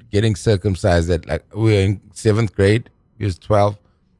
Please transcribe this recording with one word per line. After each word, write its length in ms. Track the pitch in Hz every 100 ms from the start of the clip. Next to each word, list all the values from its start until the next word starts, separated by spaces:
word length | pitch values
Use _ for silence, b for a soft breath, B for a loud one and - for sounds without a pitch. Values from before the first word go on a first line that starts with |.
| -
getting 240 | 101 110
circumcised 760 | 104 - 101 104 92 104 87 85
at, 180 | 85 -
like, 160 | 80 _
we 180 | 104 110
were 40 | 104
in 220 | 95 98 -
seventh 400 | - 110 107 113
grade. 340 | - 98 113 - _ _ -
He 80 | 107
was 120 | 87
twelve. 380 | - 107 101 101 _ _ _ _